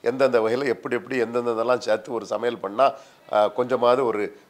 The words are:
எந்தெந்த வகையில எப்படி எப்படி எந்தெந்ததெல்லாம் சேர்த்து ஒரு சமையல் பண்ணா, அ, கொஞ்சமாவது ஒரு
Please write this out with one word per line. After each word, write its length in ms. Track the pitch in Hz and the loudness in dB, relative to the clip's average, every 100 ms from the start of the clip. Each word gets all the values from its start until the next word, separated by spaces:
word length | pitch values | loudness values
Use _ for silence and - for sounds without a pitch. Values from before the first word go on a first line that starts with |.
எந்தெந்த 400 | 117 131 135 120 | -4 2 2 4
வகையில 260 | 110 123 139 | 2 0 -2
எப்படி 300 | 113 135 123 | -4 -4 -6
எப்படி 260 | 110 131 | -2 -2
எந்தெந்ததெல்லாம் 560 | 113 120 120 113 117 123 | -2 -2 -2 0 0 0
சேர்த்து 340 | 107 107 - | 0 -2 -2
ஒரு 140 | 117 98 | -8 -4
சமையல் 320 | 107 120 113 | -4 -4 -4
பண்ணா, 340 | 98 107 135 - - - - | -4 2 2 0 -12 -20 -2
அ, 160 | 107 104 | 2 2
கொஞ்சமாவது 560 | - 123 123 120 127 | 0 -2 2 4 4
ஒரு 360 | 123 104 98 - | 2 -2 -4 -8